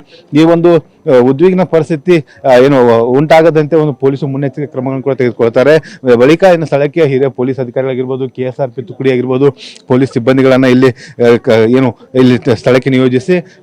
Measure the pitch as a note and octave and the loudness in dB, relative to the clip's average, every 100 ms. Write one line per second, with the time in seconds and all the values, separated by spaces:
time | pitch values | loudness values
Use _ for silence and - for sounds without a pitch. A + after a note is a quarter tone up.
0 | - - - C#3+ D#3+ E3+ E3+ E3+ - _ | -4 -20 -4 0 2 2 2 0 -2 _
1 | D#3 B2+ B2 C#3 F3+ F#3 F3 E3 D3+ D#3+ | 0 2 2 2 0 0 0 -2 -2 -4
2 | F3+ E3+ - _ C#3 B2 C3+ C#3 A#2+ A#2 | -2 -2 -2 _ 0 4 4 4 2 2
3 | A#2 B2+ D3+ D#3+ E3 D#3 D3 D#3+ D3+ - | 0 0 2 2 2 0 0 0 -2 -2
4 | C3+ C#3 D3 C3+ C#3+ C#3+ C#3 C3+ B2+ C3+ | -4 -4 -6 -6 -8 -8 -10 -8 -8 -6
5 | C3+ C3 B2 A2 A#2 A#2+ B2+ D#3 - - | -6 -2 -4 -2 -2 0 2 0 -2 -6
6 | C3 A#2+ C3 E3 F#3+ E3+ D#3+ C#3+ D3 E3 | 0 2 2 2 2 2 -2 -4 -2 -2
7 | D3+ C3 C#3 A#2+ C3 C3 B2 C3+ C3 B2+ | -2 0 -2 -4 -6 -6 -6 -6 -6 -6
8 | B2+ C3 C3 - B2+ B2+ C3+ A#2+ A2+ - | -6 -8 -8 -8 -10 -8 -10 -10 -14 -6
9 | C3+ B2+ B2 C3 C#3+ C3+ - - - B2+ | -4 -2 -2 -2 -2 -4 -12 -12 -2 0
10 | C3+ B2+ A#2 C3 C3 B2+ C3 B2 C3 A#2+ | 0 -2 -2 2 2 2 2 2 2 -2
11 | - - A#2+ A#2 - A2+ A2 B2+ C3 - | -10 -2 0 2 2 2 2 2 0 -4
12 | - C3 B2+ B2 C3+ A2 - B2+ C3+ C3 | -6 0 2 2 -2 -2 0 0 0 0
13 | C3 B2+ B2 F3+ E3+ _ | 0 -2 -2 -4 -6 _